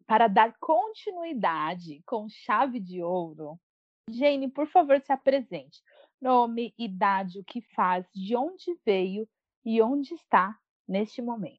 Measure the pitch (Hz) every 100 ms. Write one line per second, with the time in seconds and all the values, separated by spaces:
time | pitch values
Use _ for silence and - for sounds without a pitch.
0 | - 220 226 196 220 - - 320 427 440
1 | 427 359 330 269 185 160 156 180 170 147
2 | - 226 214 - - 214 277 240 180 180
3 | 170 185 165 156 151 165 _ _ _ _
4 | - 226 285 277 262 - 302 370 294 277
5 | - 269 - 269 233 165 135 - _ _
6 | _ _ 254 247 233 233 233 - 226 185
7 | 202 196 190 185 190 240 - - 185 185
8 | 185 196 190 233 302 370 - 349 - 190
9 | 185 196 220 _ _ _ 220 226 220 285
10 | 269 330 _ 196 190 220 _ _ - 190
11 | 214 - 240 233 180